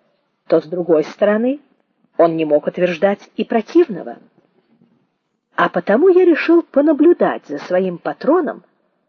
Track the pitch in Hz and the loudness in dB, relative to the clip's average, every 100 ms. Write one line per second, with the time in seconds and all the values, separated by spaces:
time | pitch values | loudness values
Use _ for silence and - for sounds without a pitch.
0 | _ _ _ _ - 160 151 175 170 156 | _ _ _ _ -2 -2 -2 -6 0 0
1 | - - 208 214 247 294 _ _ _ _ | -2 -2 -2 0 -2 -6 _ _ _ _
2 | _ - 165 160 151 147 175 165 175 165 | _ 0 0 0 0 0 -2 -2 -2 0
3 | 196 202 - - 214 233 - 339 339 170 | -2 -2 -8 -10 -4 -4 -2 0 0 -4
4 | 113 - _ _ _ _ _ _ _ _ | -14 -16 _ _ _ _ _ _ _ _
5 | _ _ _ _ _ - 175 185 - 220 | _ _ _ _ _ -4 -4 -2 0 2
6 | 381 349 359 294 - 339 330 262 294 294 | 4 4 4 2 2 0 2 0 0 2
7 | 311 349 - 113 - 147 - 185 190 170 | 2 2 0 -4 -10 -12 -4 -2 -2 -6
8 | - - 220 359 285 180 _ _ _ _ | -10 -6 0 0 -2 -8 _ _ _ _